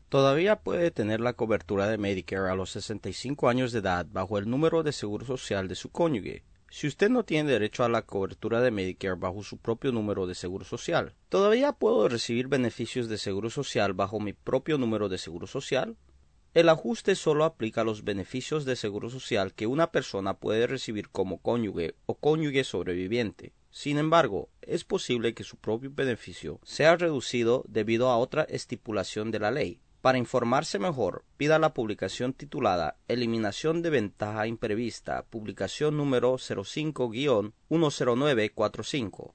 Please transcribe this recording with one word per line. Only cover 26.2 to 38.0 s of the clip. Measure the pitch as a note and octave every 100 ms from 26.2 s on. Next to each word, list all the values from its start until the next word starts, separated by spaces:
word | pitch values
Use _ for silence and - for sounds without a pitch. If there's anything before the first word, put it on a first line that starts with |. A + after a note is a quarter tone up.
| - F2+ D#2 C#2+
sea | - - D3 E3+
reducido | F3 D3 - B2 A2+ B2 -
debido | G#2+ G#2+ A2+ B2
a | A#2+
otra | B2+ C#3+
estipulación | D#3 C3 - A2+ - G#2+ F#2 - G#2+
de | G#2+
la | G#2
ley. | C3+ F2+ F2 _ _
Para | C3 B2+
informarse | A#2+ B2+ A#2 C3 D#3+ G3+
mejor, | F#3+ C#3+ G2 - - -
pida | C#3+ D#3
la | D#3+
publicación | C#3+ A2+ G2 F#2+ - B2
titulada | C3 C#3+ D3+ A#2 F2+ D#2 - -
Eliminación | A#2+ A#2 A2+ G#2+ - D#3 E3
de | E3
ventaja | D3 G#2 - G#2 A2 G#2+
imprevista, | A#2 A2+ G#2 A#2+ - - B1+
publicación | - A2+ G#2+ F#2+ F#2+ - D3+ D3+
número | C#3+ B2+ A#2+ B2+
cero | - A2 G2
cinco | - D#3 D3 B2+
guion | A2 C#3+ A2+ G#2 - _
uno | D#3+ D#3
cero | -